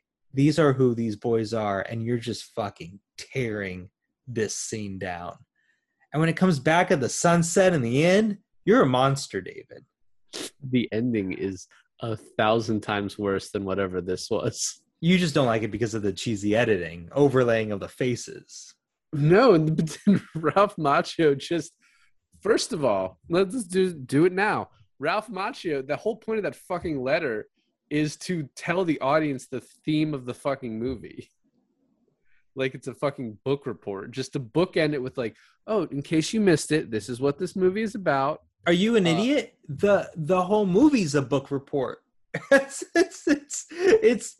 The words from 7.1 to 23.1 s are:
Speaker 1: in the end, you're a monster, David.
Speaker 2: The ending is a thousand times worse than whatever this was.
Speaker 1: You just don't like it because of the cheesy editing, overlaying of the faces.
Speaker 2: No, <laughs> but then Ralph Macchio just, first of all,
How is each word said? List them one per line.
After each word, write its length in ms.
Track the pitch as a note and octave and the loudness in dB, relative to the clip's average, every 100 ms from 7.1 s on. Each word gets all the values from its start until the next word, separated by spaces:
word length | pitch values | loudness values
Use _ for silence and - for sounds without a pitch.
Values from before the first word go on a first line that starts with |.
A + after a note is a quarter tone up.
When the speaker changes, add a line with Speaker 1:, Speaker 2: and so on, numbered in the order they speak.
| - F3 E3+ E3 G3 F#3 | 0 2 4 4 4 4
Speaker 1:
in 100 | E3+ | 4
the 220 | A#2 C3 | 0 2
end, 340 | E3+ F#3+ A3 G3+ _ _ | 4 4 2 -2 _ _
you're 180 | - B3 | 2 4
a 40 | D3 | 4
monster, 540 | B2+ C3+ C#3 - G2 | 4 4 2 -4 -8
David. 440 | - - - - - _ _ _ _ - - - | -8 -14 -18 -20 -20 _ _ _ _ -14 -14 -14
Speaker 2:
The 260 | C3+ B2 - | -2 -2 0
ending 400 | G#2+ B2 A2+ F#2 | -2 -2 -2 -2
is 340 | - G2 F#2 - _ _ _ | -4 -6 -8 -14 _ _ _
a 160 | A#2 G#2+ | -8 -8
thousand 640 | - - A2 A2+ A2 G#2+ | -6 0 2 2 0 -2
times 360 | - G#2 G2+ - | -2 -2 -4 -4
worse 320 | G2+ F#2+ - | -2 -2 -4
than 140 | G#2 | -6
whatever 360 | G2 F#2+ F#2+ F#2 | -4 -2 -2 -4
this 300 | F2 F2+ - | -6 -6 -4
was. 500 | G#2+ A#2+ - - - _ _ | -4 -4 -4 -6 -8 _ _
Speaker 1:
You 140 | E3+ F#3 | 2 2
just 180 | F3 | 2
don't 120 | D3 B2+ | 2 2
like 160 | A2+ | 0
it 80 | G#2+ | -2
because 220 | G#2 A2+ | -4 -4
of 80 | A2+ | -2
the 100 | G2+ | -4
cheesy 420 | F2+ B2 G#2 G#2 | -4 -4 -4 0
editing, 540 | G#2+ A#2 G2 E2 E2+ E2+ | 2 2 0 -2 -10 -6
overlaying 600 | C#3 C#3+ B2+ A#2+ A2+ G#2+ | 2 4 4 2 2 0
of 80 | G2+ | -4
the 80 | F2 | -8
faces. 880 | - B2+ A#2+ - - - - - _ _ _ _ | -4 -4 -4 -8 -16 -18 -20 -20 _ _ _ _
Speaker 2:
No, 440 | D3+ D3+ F#3+ C4 E3+ | 0 4 6 8 6
<laughs> 0 | |
but 380 | D#3 D#3 D#3+ - - | 4 0 -2 0 2
then 140 | F#3+ - | 2 0
Ralph 420 | D#3+ D#3+ F#3+ G3+ - | -6 0 2 2 2
Macchio 640 | D3 D3+ F3+ - D#3 C#3 | 0 2 0 2 2 2
just, 340 | - E3+ - _ _ _ _ _ _ _ | -2 -4 -6 _ _ _ _ _ _ _
first 320 | G3 C#4+ - | 0 0 -2
of 100 | F#3+ | -2
all, 340 | C3+ G2 F#2 | 0 0 -2